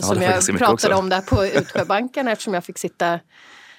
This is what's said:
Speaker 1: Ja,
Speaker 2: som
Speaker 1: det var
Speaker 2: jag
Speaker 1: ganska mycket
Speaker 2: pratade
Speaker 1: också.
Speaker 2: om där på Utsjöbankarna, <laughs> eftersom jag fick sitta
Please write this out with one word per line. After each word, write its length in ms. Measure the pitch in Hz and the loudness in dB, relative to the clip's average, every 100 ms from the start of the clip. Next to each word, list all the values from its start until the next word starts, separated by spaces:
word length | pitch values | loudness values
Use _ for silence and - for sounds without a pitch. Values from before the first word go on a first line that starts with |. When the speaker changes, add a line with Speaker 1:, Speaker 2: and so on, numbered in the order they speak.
Speaker 1:
Ja, 20 | 185 | -2
Speaker 2:
som 60 | 190 | 0
Speaker 1:
det 40 | |
var 60 | 185 | 2
Speaker 2:
jag 80 | |
Speaker 1:
ganska 200 | 185 190 | 2 0
mycket 140 | 196 240 | 2 2
Speaker 2:
pratade 260 | 233 214 | 4 2
Speaker 1:
också. 60 | 190 | 2
Speaker 2:
om 60 | 185 | 0
där 120 | 185 | -2
på 240 | 196 247 196 | 0 0 2
Utsjöbankarna, 840 | 143 143 - 175 202 247 294 254 | 0 -2 -4 0 -2 -2 -4 -2
<laughs> 0 | |
eftersom 220 | 214 226 | -4 -4
jag 100 | 180 | -6
fick 140 | - - | -6 -10
sitta 420 | 185 - 175 170 _ _ - - - | -8 -2 -2 -2 _ _ -20 -20 -20